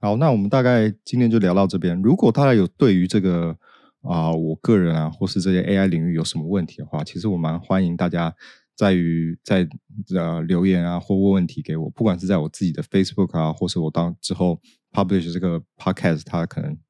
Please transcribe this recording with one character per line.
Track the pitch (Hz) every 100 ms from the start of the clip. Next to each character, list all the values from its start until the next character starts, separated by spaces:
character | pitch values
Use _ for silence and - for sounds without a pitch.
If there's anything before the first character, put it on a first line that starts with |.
好， | 104 107
那 | 156
我 | 120
们 | 101
大 | 135
概 | 123 123 110 104
今 | - 123
天 | 120
就 | 113
聊 | 95
到 | 90 98
这 | 95
边。 | 87 87
如 | 101 175
果 | -
大 | 113
家 | 139
有 | 117 90
对 | _ 135
于 | 92 90
这 | 110
个， | 92 87 85 80 _ _ _ _
啊， | - 85 80
我 | 80 80 78
个 | - 110
人 | 87 80
啊， | 78
或 | - 95
是 | -
这 | 92
些 | 92
A | 87 98
I | 95
领 | 82 82
域 |
有 | 82
什 | 90 85
么 | 78
问 | 98
题 | 82 -
的 | 73
话， | 87
其 | 82 92
实 | 104
我 | 92
蛮 | 80 85
欢 | 90 95
迎 | 92
大 | 85 90
家 | 82 82 82 - - _
在 | _ 104
于， | 92 85 82 82 82
在， | - 98 85 - _ 104 101 92
呃， | 82 82
留 | 80 90
言 | 95 92
啊， | 87 87
或 | -
问 | 95 98
问 | 95 87
题 | -
给 | 73 80
我， | 78
不 | -
管 | 110 90
是 | 92
在 | 95
我 | 78
自 | -
己 | 95
的 | 76
Facebook | - 98 95 - 92 82
啊， | 80
或 | 78 90
是 | 92
我 | 80
当 | 76 85 87
之 | -
后 | 92 90 85 _ _ _
publish | - 98 98 85
这 | 85
个 | 90 85 - _
podcast， | - 92 95 80
它 | - 87 85
可 | -
能 | 78 147 _